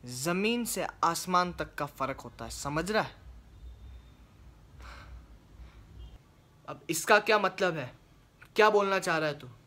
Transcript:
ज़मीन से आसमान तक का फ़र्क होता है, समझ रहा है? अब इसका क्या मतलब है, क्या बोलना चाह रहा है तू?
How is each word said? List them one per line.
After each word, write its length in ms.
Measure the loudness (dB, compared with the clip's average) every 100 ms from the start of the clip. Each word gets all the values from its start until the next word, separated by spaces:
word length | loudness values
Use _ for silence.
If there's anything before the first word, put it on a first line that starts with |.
| -10
ज़मीन 600 | -4 -2 0 0 0 -2
से 200 | -4 -6 0
आसमान 480 | 0 0 2 2 2
तक 200 | -2 -8 -6
का 100 | -8
फ़र्क 340 | -4 -4 -4
होता 240 | -10 -12 -12
है, 60 |
समझ 400 | -8 -4 -2 0
रहा 120 | 0
है? 120 | 0 -6 -20 -20 -20 -20 -18 -18 -18 -20 -20 -20 -20 -20 -20 -20 -20 -18 -16 -16 -16 -18 -18 -20 -20 -20 -20 -20 -20 -18 -18 -20 -20 -20 -20 -20 -14
अब 140 | -14 -4
इसका 300 | -4 6 6
क्या 200 | 6 4
मतलब 380 | 4 2 0 0
है, 140 | -8 -12 -20 -20 -20 _ -4 6
क्या 140 | 6
बोलना 300 | 6 4 0
चाह 180 | 2 0
रहा 120 | 0
है 100 | -4
तू? 80 | -12 -20